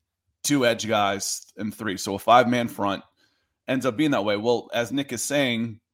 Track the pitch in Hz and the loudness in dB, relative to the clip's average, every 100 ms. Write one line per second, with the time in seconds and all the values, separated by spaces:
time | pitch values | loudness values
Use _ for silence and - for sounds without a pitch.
0 | _ _ _ _ - 143 120 110 107 107 | _ _ _ _ -2 2 2 2 0 0
1 | 101 98 - - - - 107 - 107 90 | 0 -2 -6 -8 -12 -10 -8 -6 -6 -6
2 | 104 98 - 123 120 123 113 - 101 95 | -6 -2 6 6 6 0 -2 -4 -4 -4
3 | - _ _ _ _ _ - 127 127 117 | -10 _ _ _ _ _ -4 -2 -2 0
4 | 151 120 107 101 117 117 - 120 113 135 | 0 2 0 0 2 0 0 -2 -2 -4
5 | 139 120 - 143 131 117 117 107 _ | -4 -6 -2 0 0 -2 -4 -8 _